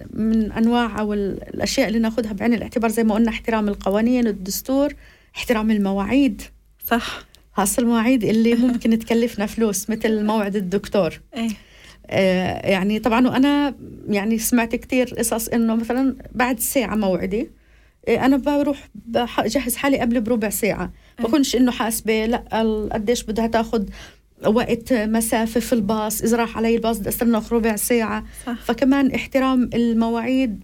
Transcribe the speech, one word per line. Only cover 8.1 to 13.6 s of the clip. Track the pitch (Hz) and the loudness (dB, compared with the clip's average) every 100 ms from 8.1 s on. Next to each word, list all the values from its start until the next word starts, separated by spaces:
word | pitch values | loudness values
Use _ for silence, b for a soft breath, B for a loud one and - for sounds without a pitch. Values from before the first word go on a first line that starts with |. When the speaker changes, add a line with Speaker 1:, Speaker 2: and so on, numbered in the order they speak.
| 262 | 2
Speaker 1:
اللي | 202 220 226 233 | 2 2 4 4
Speaker 2:
<laughs> | 247 | 2
Speaker 1:
ممكن | 240 233 226 | 2 2 0
تكلفنا | - 233 233 214 208 | 2 0 0 -2 -4
فلوس، | - 220 196 - | 0 -2 -2 -4
مثل | 220 220 214 214 | -2 0 0 2
موعد | 220 202 208 | 0 0 -2
الدكتور. | 180 196 - 202 160 - - 254 | -2 -2 0 0 0 -2 -12 -6
Speaker 2:
إيه. | 226 202 B B B B - | -4 -6 B B B B -4
Speaker 1:
آه، | - 190 185 180 - - | 2 2 2 0 -2 0
يعني | 190 196 214 | 0 0 0
طبعًا، | 220 226 254 | 2 4 4
وأنا | 247 285 285 | 4 4 4